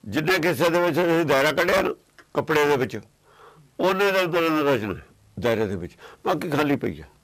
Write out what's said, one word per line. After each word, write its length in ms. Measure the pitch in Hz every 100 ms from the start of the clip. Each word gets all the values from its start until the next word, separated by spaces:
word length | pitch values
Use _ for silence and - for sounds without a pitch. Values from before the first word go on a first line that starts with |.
| 107
ਜਿੰਨੇ 340 | 110 156 185
ਕਿਸੇ 300 | 165 131 170
ਦੇ 120 | 170
ਵਿੱਚ 180 | 175 151
ਅਸੀਂ 260 | 175 165 151
ਦਾਇਰਾ 260 | 135 147
ਕੱਢਿਆ 300 | 147 175 196
ਨਾ 120 | - - _ _ -
ਕੱਪੜੇ 320 | - 117 151 147
ਦੇ 120 | 143
ਵਿੱਚ, 220 | 123 110 - _ _ _ - - _ -
ਉਹਨੇ 320 | 185 190 202
ਦੇ 120 | 190
ਅੰਦਰ 180 | 180 170 165 156 143
ਰਚਨਾ 300 | 131 104 76 - _ _ -
ਦਾਇਰੇ 280 | 117 110 107
ਦੇ 80 | 95
ਵਿੱਚ, 220 | 85 - - - -
ਬਾਕੀ 240 | - 180
ਖਾਲੀ 260 | 143 147 143
ਪਈ 260 | 113 78
ਹੈ। 80 | - _